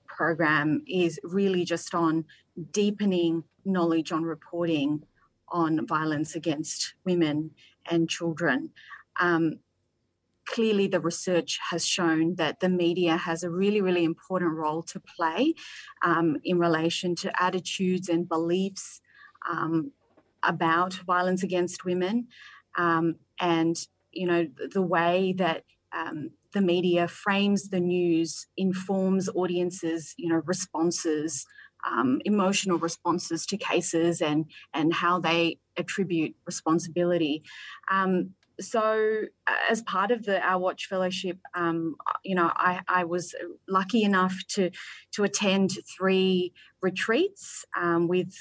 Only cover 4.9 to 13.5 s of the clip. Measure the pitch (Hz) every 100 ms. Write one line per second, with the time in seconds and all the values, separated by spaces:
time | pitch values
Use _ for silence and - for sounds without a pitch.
4.9 | 151 - _ _ _ - 175 160 156 -
5.9 | 156 156 147 156 170 160 147 160 - -
6.9 | - 185 175 156 151 156 - - _ -
7.9 | 170 165 - 170 151 170 135 320 - -
8.9 | - - - 175 165 160 - _ _ _
9.9 | _ _ _ _ _ - - 220 202 196
10.9 | 180 156 170 - 175 165 - - 170 -
11.9 | - 170 160 165 180 151 - 185 180 170
12.9 | 180 170 165 170 165 180